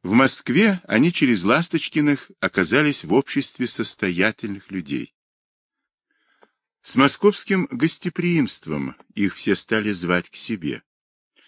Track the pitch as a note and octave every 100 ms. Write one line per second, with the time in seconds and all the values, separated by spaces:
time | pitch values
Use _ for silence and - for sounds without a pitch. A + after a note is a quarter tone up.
0 | F2+ A#2 C3+ - - C3+ A3 F#3 - A2
1 | E3 - C3 G#2+ F#2 C#3+ E3+ D#3+ - D#3
2 | D3 C#3 - - F#2+ - E2 B2+ D3 C#3
3 | D#2 G#2 - C#3 - - B2 - A2 -
4 | G2 F2 G#2 - G#2+ G2+ - F#2+ C#2+ C2+
5 | - _ _ _ _ _ _ _ _ _
6 | _ _ _ _ _ _ _ _ - B2+
7 | C#3 - G#3 - - F#3+ E3+ A#2+ E3 -
8 | F3 - F3 E3+ B2 - D#2+ D2 C2+ -
9 | _ - G2 - - F#2+ - G#2+ G#2 F#2
10 | F2 F2+ - - - G#2 D2+ B1 _ _
11 | _ _ _ _